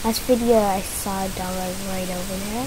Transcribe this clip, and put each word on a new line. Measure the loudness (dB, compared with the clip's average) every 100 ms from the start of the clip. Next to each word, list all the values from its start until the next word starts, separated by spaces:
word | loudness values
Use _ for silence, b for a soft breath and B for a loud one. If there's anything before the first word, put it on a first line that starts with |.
last | 0 0
video | 2 2 6 6
I | 6 0
saw | -2 -4 -4 -2
a | -2
dog, | -4 -4 -4
like, | -4 -4 -4
right | -4 -2
over | -4 -4 -4
there. | -4 -4